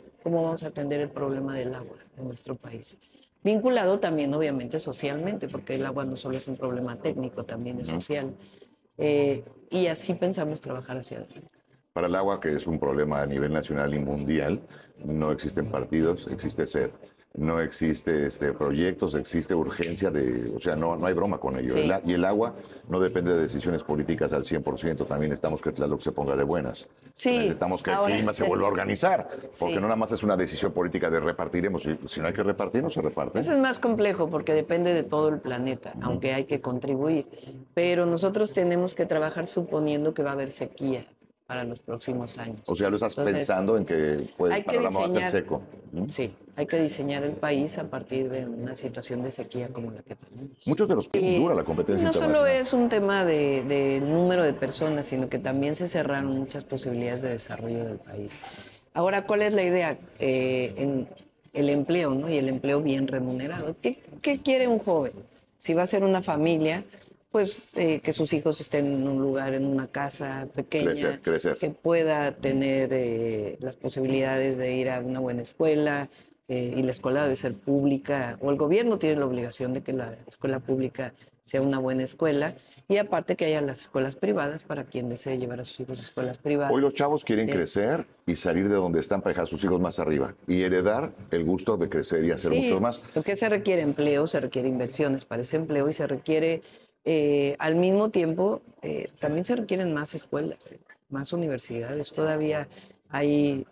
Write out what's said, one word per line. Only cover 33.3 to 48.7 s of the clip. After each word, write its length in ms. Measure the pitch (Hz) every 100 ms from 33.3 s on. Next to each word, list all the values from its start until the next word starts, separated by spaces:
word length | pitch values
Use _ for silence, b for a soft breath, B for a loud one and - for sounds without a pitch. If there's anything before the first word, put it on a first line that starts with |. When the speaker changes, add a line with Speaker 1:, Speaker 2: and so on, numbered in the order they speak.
| -
Speaker 1:
Eso 140 | 302
es 60 | 285
más 200 | 262 240
complejo 520 | 240 220 208 180 165
porque 240 | 156 -
depende 400 | 156 151 170 180
de 80 | 170
todo 260 | 143 151 156
el 100 | 151
planeta, 540 | 127 123 131 127 - -
Speaker 2:
Ujú. 100 | 120
Speaker 1:
aunque 260 | - 135
hay 120 | 131
que 160 | 135 143
contribuir. 640 | 127 123 127 135 151 160 - B B B -
Pero 320 | - 175 175 175
nosotros 460 | 170 190 208 214
tenemos 420 | 196 175 175 180
que 100 | -
trabajar 420 | 160 160 156 160 170
suponiendo 680 | 175 165 156 151 147 156
que 80 | 156
va 80 | 143
a 20 |
haber 180 | 139 135
sequía 540 | - 131 - 139 123 - _ _ _ -
para 180 | 127
los 140 | 120 117
próximos 580 | - 117 - 123 120 -
años. 220 | 117 107 -
Speaker 2:
O 80 |
sea, 160 | 87 98
lo 60 | 104
estás 160 | 110
Speaker 1:
Entonces, 220 | - 104
Speaker 2:
pensando 420 | 95 - 95 98 113
en 60 | 90
que, 420 | 82 76 73 71 -
pues, 160 | 90
Speaker 1:
hay 80 | 87
Speaker 2:
el 40 | -
Speaker 1:
que 40 | -
Speaker 2:
panorama 220 | 95 95
va 40 | 95
a 20 |
ser 60 |
Speaker 1:
diseñar, 160 | - 180
Speaker 2:
seco. 320 | 98 - 71 - - -
Ujú. 160 | 80 110
Speaker 1:
sí, 200 | 143 117 - - -
hay 100 | 147
que 120 | 165
diseñar 440 | 156 147 139 143
el 80 | 143
país 460 | 147 151 143 147 -
a 100 | 151
partir 400 | 131 - 131 131
de 160 | 131
una 320 | 123 117 123